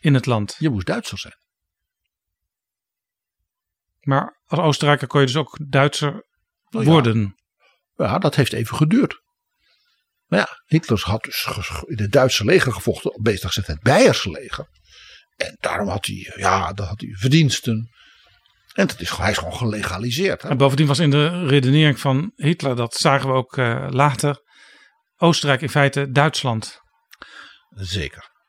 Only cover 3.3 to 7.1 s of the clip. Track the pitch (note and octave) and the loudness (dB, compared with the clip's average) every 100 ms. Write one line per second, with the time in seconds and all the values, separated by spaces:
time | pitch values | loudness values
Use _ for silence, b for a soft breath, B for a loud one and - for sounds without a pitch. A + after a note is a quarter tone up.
3.3 | _ _ _ _ _ _ _ - C#3 - | _ _ _ _ _ _ _ -2 -2 -2
4.3 | _ _ D3+ E3 C#3 D3+ D3 C3+ D3 C#3 | _ _ 0 0 2 2 0 2 2 2
5.3 | C3+ C3+ - D3 C#3 C#3+ - D3 G3+ - | 0 -6 -10 -2 2 2 0 -6 -6 -16
6.3 | _ _ _ _ A3+ D#3 D#3+ A#2+ | _ _ _ _ -2 4 6 6